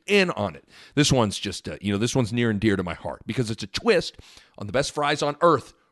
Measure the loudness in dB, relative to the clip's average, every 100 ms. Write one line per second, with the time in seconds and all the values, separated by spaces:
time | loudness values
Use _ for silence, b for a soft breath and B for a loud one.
0 | 0 2 2 0 -4 -6 _ B B 0
1 | 2 4 2 0 -8 -8 -10 -6 -2 0
2 | 0 0 0 0 0 2 2 2 -2 -6
3 | -10 -10 -8 -4 -4 -6 -8 -4 2 2
4 | 0 -10 B B B B -4 -2 -2 -2
5 | -2 0 -2 2 4 4 0 _ _